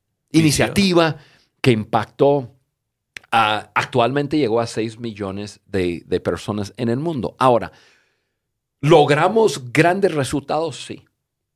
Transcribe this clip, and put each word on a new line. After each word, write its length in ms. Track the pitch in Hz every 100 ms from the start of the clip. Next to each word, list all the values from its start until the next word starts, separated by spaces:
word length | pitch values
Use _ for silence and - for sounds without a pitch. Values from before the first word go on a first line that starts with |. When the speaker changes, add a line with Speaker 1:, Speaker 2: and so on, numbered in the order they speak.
| _ _ _
Speaker 1:
Visión. 140 | 156
Speaker 2:
iniciativa 720 | 156 139 110 202 196 175 165 - - _ _ _
que 120 | 131
impactó. 840 | 110 104 113 104 - 139 143 120 _ _ _ _ _ _ - -
Ah, 360 | 113 107 107 -
actualmente 600 | 117 - 123 117 143 143 156
llegó 240 | 120 113
a 60 | 117
seis 320 | 117 113 113
millones 600 | 117 101 98 98 104 -
de, 380 | _ 98 90 85 -
de 140 | 90
personas 540 | - 87 - 104 98 -
en 140 | 117
el 80 | 123
mundo. 360 | 165 143 87 -
Ahora, 340 | 131 113 90 - _ _ _ _ _ _ _ _ _ _
¿logramos 880 | 143 165 139 147 180 220 220 - 123
grandes 420 | 131 170 190 190
resultados? 720 | 156 127 143 - 151 165 127
Sí. 180 | - - _ _ _ _ _